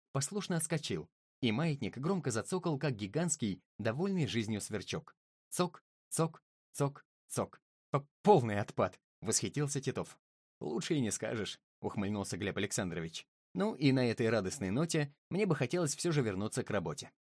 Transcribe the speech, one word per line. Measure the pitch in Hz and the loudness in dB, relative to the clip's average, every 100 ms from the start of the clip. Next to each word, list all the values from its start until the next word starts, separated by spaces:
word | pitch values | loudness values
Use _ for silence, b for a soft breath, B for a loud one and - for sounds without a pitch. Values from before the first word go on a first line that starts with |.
| _ | _
послушно | 139 139 202 - 170 | -2 -2 -2 -2 0
отскочил, | - 156 - 90 - _ _ _ | 0 -2 -2 -4 -6 _ _ _
и | 120 | 0
маятник | 110 165 139 98 120 | 2 2 0 -4 -4
громко | 156 196 135 | -2 0 0
зацокал, | 110 - 185 175 139 | -2 -2 -2 0 0
как | 151 107 | 0 -2
гигантский, | 104 143 170 - 107 90 _ - | -2 0 0 0 0 -2 _ -4
довольный | 107 123 196 185 123 | -2 0 0 2 2
жизнью | 113 104 104 | 0 0 -2
сверчок. | - 104 - 87 - - _ _ _ | -2 -6 -4 -6 -8 -16 _ _ _
"Цок, | - 180 - _ _ _ | -2 -2 -2 _ _ _
цок, | - 165 - _ _ _ | -2 -2 -4 _ _ _
цок, | - 139 139 - _ - | -2 -2 -2 -14 _ -6
цок. | - 95 - _ _ _ | -4 -4 -6 _ _ _
П-, | 143 143 _ | -4 -4 _
полный | 202 190 117 101 | 6 8 6 0
отпад!" | 104 - 95 - _ _ | -2 0 0 -2 _ _
восхитился | - - 101 143 143 139 | -2 0 0 -2 -2 -2
Титов. | 127 113 80 - _ _ _ _ | -2 -4 -6 -10 _ _ _ _
"Лучше | - 190 - | -4 -4 0
и | 151 | 0
не | 110 | 2
скажешь", | - - 117 95 - _ _ | 0 -2 -4 -4 -8 _ _
ухмыльнулся | 101 - 98 104 95 92 | -6 -2 -2 -2 -2 -2
Глеб | 98 92 | -2 -2
Александрович. | 101 - 95 85 80 - - _ _ | -2 -2 -2 -4 -6 -8 -14 _ _
"Ну | 175 208 | -2 -2
и | - 143 | 2 4
на | 131 123 | 6 4
этой | 110 113 | 2 2
радостной | 110 92 - 92 | 2 0 -2 -2
ноте | 113 165 160 143 - _ | 0 0 0 -2 -6 _
мне | 175 208 | -2 0
бы | 151 | 2
хотелось | 123 180 160 - | 0 0 0 0
все | 175 | 0
же | 147 | 2
вернуться | 113 92 107 - | 2 0 -2 -4
к | - | -2
работе". | 104 82 73 - - | -2 -2 -6 -10 -18